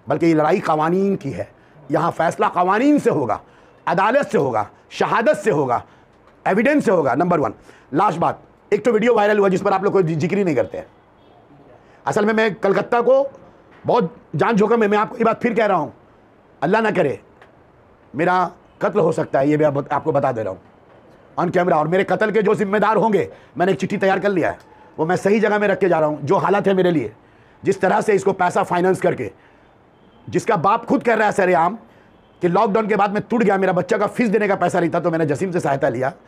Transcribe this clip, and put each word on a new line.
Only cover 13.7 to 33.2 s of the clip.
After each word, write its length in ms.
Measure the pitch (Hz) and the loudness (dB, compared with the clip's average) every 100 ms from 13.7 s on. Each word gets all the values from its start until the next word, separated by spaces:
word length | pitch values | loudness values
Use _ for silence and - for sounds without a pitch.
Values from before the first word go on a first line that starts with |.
| - 120 | -12 -2
बहुत 300 | 220 175 - - 151 | 0 -2 -6 -10 -2
जान 200 | 185 220 | 0 2
जोखिम 280 | 208 233 | 2 2
है, 60 | 208 | 2
मैं 80 | 208 | 0
आपको 200 | 214 - | -2 -2
ये 60 | |
बात 180 | 226 214 | -2 0
फिर 120 | 240 | -2
कह 120 | 220 214 | 0 0
रहा 120 | 180 | 0
हूँ, 160 | 135 - - - _ _ _ - | -2 -10 -20 -20 _ _ _ -6
अल्लाह 200 | 165 214 | 0 0
ना 100 | 220 | 0
करे 280 | 180 151 107 - - - _ _ _ _ _ _ 127 | 0 -2 -2 -12 -20 -20 _ _ _ _ _ _ -4
मेरा 360 | 170 185 180 - _ - | 0 0 -2 -6 _ -6
कत्ल 180 | 196 185 | -4 0
हो 120 | 170 | 0
सकता 280 | 156 151 143 | 0 -2 0
है, 100 | 143 | 2
ये 80 | 151 | 2
मैं 80 | 151 | 2
आप, 280 | 139 139 | 0 -4
आपको 180 | 143 139 | -4 -2
बता 200 | 143 139 | -2 -2
दे 120 | 117 | -4
रहा 100 | 104 | -6
हूँ 80 | 92 - _ _ - - - - - | -8 -16 _ _ -20 -20 -20 -14 -6
on 100 | 170 | -2
camera। 220 | 180 180 | 0 2
और 140 | 165 156 | 2 2
मेरे 160 | 185 | 0
कत्ल 280 | 196 185 214 | 0 0 0
के 100 | 208 | 0
जो 140 | 202 202 | 0 0
जिम्मेदार 420 | 202 208 196 214 | 0 0 2 2
होंगे, 320 | 226 202 123 - - - | 2 0 -2 -8 -14 -4
मैंने 140 | 180 | -2
एक 80 | 185 | 0
चिट्ठी 180 | 190 202 | -2 -2
तैयार 220 | 196 190 | 0 0
कर 100 | 196 | 0
लिया 200 | 185 113 | 0 -2
है, 80 | 87 - - - - | -4 -14 -20 -16 -6
वो 80 | 160 | -2
मैं 100 | 175 | 0
सही 240 | 196 214 | 0 2
जगह 200 | 208 208 | 2 0
में 80 | 208 | 0
रख 120 | 190 | 0
के 100 | 190 | 2
जा 100 | 165 | 2
रहा 100 | 151 | 0
हूँ। 120 | 147 | -2
जो 140 | 143 185 | -2 0
हालत 320 | - 202 196 | 2 0 0
है 60 | |
मेरे 180 | 190 180 | 2 2
लिए, 200 | 160 110 - _ _ - - | 0 -4 -10 _ _ -20 -10
जिस 180 | 165 196 | -4 -2
तरह 200 | 185 202 | 0 0
से 120 | 214 | 2
इसको 200 | 202 - | 0 0
पैसा 300 | 185 175 208 | 0 0 0
फाइनेंस 380 | 190 175 180 180 | -2 0 0 2
करके, 300 | 180 131 104 - - _ _ _ _ _ - _ - | 0 -2 -8 -12 -20 _ _ _ _ _ -20 _ -4
जिसका 280 | 170 - 208 | -4 0 0
बाप 280 | 196 226 - | 2 0 0
खुद 180 | 269 | -2
कह 100 | 233 | 0
रहा 120 | 220 208 | 2 0
है 60 | |
सरेआम 460 | 190 180 175 170 220 - - - _ _ - | 2 2 2 2 -2 -16 -20 -20 _ _ -4
कि 60 | 175 | -2
लॉकडाउन 400 | 185 226 208 214 | 2 2 0 0
के 80 | 208 | 0
बाद 180 | 202 | 0
मैं 100 | 202 | -2